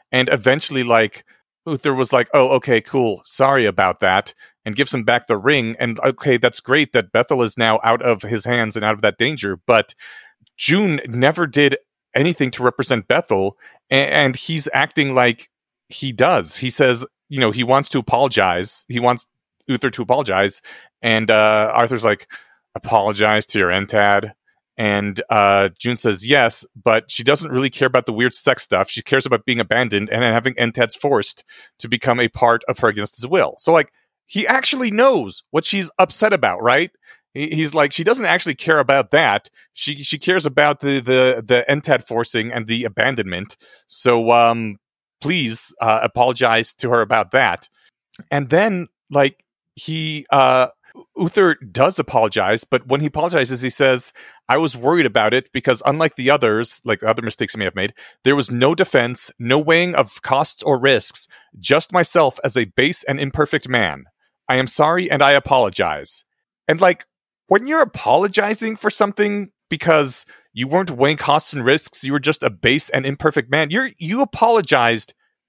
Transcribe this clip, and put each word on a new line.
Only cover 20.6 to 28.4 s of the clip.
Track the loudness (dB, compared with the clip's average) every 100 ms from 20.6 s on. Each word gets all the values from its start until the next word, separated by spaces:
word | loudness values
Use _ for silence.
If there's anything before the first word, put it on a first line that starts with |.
| -14 -20 -20 _
and, | 0 2 4
uh, | 4 6 4 2 2
Arthur's | 0 0
like, | 0 0 -4 -20 _ _ _
"Apologize | -16 -2 0 0 2 2 2 0
to | 0
your | 2
Entad?" | 0 0 2 4 2 0 -10 _ _ _ -4
And, | -2 0 -2 -6 0
uh, | 4 6 6 2 -2
June | -6 -2
says | -2 -2 0
yes, | 2 2 -2 -10 -4
but | 0 0 0
she | -4
doesn't | 0 0 -2
really | -4 -4
care | -2 0
about | 0 0
the |
weird | -2 -2
sex | 0